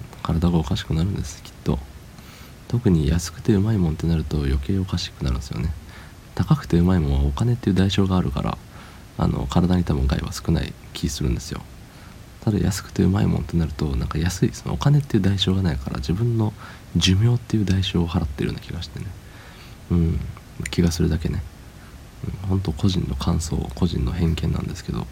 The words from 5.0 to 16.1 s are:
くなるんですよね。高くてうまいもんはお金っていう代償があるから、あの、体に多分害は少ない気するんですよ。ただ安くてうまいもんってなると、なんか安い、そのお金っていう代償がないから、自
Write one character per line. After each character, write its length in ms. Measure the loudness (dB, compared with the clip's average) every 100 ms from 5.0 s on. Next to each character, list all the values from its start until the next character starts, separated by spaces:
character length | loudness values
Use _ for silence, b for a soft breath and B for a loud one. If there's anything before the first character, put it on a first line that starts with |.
| -4
く 120 | -4
な 80 | -2
る 60 | -2
ん 20 |
で 60 |
す 60 | -4
よ 100 | -4
ね。 120 | -4 -6 B B B B -6
高 220 | -2 2 2
く 100 | 4
て 120 | 4
う 60 |
ま 120 | 6 4
い 40 |
も 80 | 4
ん 40 | 4
は 40 | 2
お 20 |
金 240 | 2 2
っ 20 | 2
て 140 | 2
い 20 |
う 40 | 4
代 120 | 4
償 180 | 4 4
が 100 | 2
あ 40 |
る 100 | 2
か 120 | -2
ら、 160 | -4 -4 B B B B B -2
あ 120 | 0
の、 180 | 0 0
体 280 | 2 4 4
に 80 |
多 100 | 2
分 120 | 2 2
害 140 | 0
は 120 | -2
少 180 | -4 0
な 120 | 0
い 100 | -2 -8 -14
気 160 | -6 -4
す 140 | -2
る 80 | -2
ん 40 |
で 60 | -2
す 120 | -6
よ。 80 | -10 -12 -18 B B B B -20 -6
た 60 | 0
だ 80 | 2
安 240 | 2 -2
く 100 | -2
て 100 | 2
う 60 | 2
ま 140 | 4
い 40 | 2
も 120 | 0
ん 40 |
っ 20 |
て 120 | 0 0
な 80 |
る 80 | 0
と、 240 | -2 -2 -2
な 80 |
ん 40 | -2
か 100 | -2
安 280 | -2 0 -2
い、 40 |
そ 160 | -2 -6
の 60 |
お 20 | 0
金 220 | 4 4
っ 40 |
て 140 | 4 2
い 40 |
う 20 |
代 120 | 2
償 200 | 2 2
が 80 | 2
な 100 | 2
い 40 | 0
か 140 | -4
ら、 80 | -4
自 140 | -2